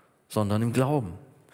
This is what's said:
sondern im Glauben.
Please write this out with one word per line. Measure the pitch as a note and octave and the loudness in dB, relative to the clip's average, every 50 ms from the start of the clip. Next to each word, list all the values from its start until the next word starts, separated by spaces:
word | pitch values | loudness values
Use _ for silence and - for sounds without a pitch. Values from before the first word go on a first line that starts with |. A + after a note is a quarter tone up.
| _ _ _ _ _ - | _ _ _ _ _ -6
sondern | - A2+ G#2+ G2 G#2 A2 | -2 0 0 2 2 0
im | A#2 A#2 | 0 0
Glauben. | A2 B2 C3 C3 D3+ D3 A2+ F2+ F2 G2 - - - - _ _ | 2 2 2 2 2 0 -2 -4 -8 -12 -16 -20 -20 -20 _ _